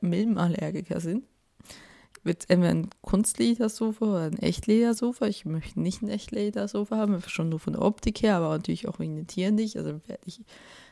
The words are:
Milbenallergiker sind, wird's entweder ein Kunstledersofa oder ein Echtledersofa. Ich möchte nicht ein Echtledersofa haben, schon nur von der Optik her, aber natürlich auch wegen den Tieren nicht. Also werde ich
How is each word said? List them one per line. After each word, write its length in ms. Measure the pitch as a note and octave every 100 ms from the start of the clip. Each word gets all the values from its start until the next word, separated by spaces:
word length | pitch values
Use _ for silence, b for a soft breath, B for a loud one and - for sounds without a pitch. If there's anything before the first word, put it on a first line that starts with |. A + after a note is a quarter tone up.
Milbenallergiker 1000 | F3 E3+ A3+ G3+ F3 D#3+ D#3 D#3+ F3 E3+
sind, 240 | E3 A3 - _ _ _ B B B B B -
wird's 220 | E3 E3 -
entweder 260 | F3+ F3
ein 180 | E3 F3+ -
Kunstledersofa 1040 | - F#3+ A3+ - A#3 A#3 A3 - A3 G#3+ G#3+
oder 180 | F#3 D#3+
ein 140 | -
Echtledersofa. 880 | - F3+ - A3 A#3 A3+ A#3+ B3 F#3
Ich 180 | - -
möchte 340 | D#3+ - -
nicht 220 | E3+ -
ein 80 | G#3
Echtledersofa 880 | G#3 - G#3 G#3 G#3 G3+ G3+ G#3 A3
haben, 240 | G#3 F3+ -
schon 220 | - E3
nur 100 | D#3+
von 140 | -
der 80 | -
Optik 400 | G#3 G#3+ A3+ -
her, 140 | G3 F3+
aber 140 | D#3+
natürlich 400 | D#3 - E3+ -
auch 100 | -
wegen 160 | D#3+ D#3
den 120 | E3
Tieren 280 | F#3 F#3+ G#3+
nicht. 220 | G#3+ F3+
Also 240 | D3+ D3+ -
werde 180 | - F3
ich 160 | - - B B B B